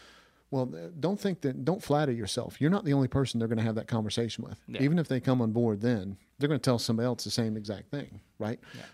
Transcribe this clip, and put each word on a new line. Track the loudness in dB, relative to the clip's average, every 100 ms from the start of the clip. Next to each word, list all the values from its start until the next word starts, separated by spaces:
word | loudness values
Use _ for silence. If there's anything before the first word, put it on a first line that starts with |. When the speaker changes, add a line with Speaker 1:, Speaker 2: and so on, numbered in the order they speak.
| -20 -20 _ _ -4
Speaker 1:
well, | -2 -2
th-, | -4 -12 -2
don't | -2 0
think | -2 0
that, | -2 -2
don't | 0 0
flatter | 2 2 2
yourself. | 0 -2 -4 -6 0
You're | 2
not | 2
the | 4
only | 2 4
person | 2 0 0
they're | 0
gonna | 2
have | 0
that | 0 -2
conversation | -2 0 0 -2 -4
with. | -10 -12 -8
Speaker 2:
Yeah. | 0
Speaker 1:
Even | 2 2
if | 0
they | 0
come | 2 2
on | 4
board | 2 2 2
then, | 2 0 -2 -10 _ -2
they're | 0
gonna | 2
tell | 2 2
somebody | 2 0
else | 0 -2
the | -4
same | -2 -2 -2
exact | -6 -10 -8
thing, | -10 -10 -16 -18 -8
right? | -6 -6 -10
Speaker 2:
Yeah. | -18 -16